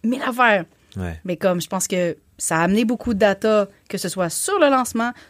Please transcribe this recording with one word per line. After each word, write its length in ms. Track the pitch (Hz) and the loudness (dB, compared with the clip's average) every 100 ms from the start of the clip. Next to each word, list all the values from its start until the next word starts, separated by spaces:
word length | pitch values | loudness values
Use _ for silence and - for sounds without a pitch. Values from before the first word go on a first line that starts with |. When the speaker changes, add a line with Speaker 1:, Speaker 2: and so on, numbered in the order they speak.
Speaker 1:
mille 180 | 220 262 | -2 -2
affaires. 440 | 262 240 240 202 160 _ _ 95 | -4 2 4 4 0 _ _ -8
Speaker 2:
Ouais. 220 | 87 80 185 | -6 -6 -8
Speaker 1:
Mais 120 | 170 | -2
comme, 240 | 190 180 | 0 0
je 60 | - | -4
pense 200 | 190 - | -6 -2
que 300 | 185 175 - _ _ | -2 -2 -4 _ _
ça 200 | - 160 | -2 0
a 40 | |
amené 220 | 175 208 233 | 2 2 0
beaucoup 280 | 240 240 | -2 -4
de 60 | 202 | 2
data, 480 | 208 196 220 214 202 _ _ | 2 2 2 2 0 _ _
que 80 | 196 | -8
ce 120 | 180 | -6
soit 200 | 185 170 | -4 -4
sur 280 | - - 392 | -4 -2 2
le 100 | 294 | 4
lancement, 420 | 262 240 226 240 - | 4 0 -4 -4 -6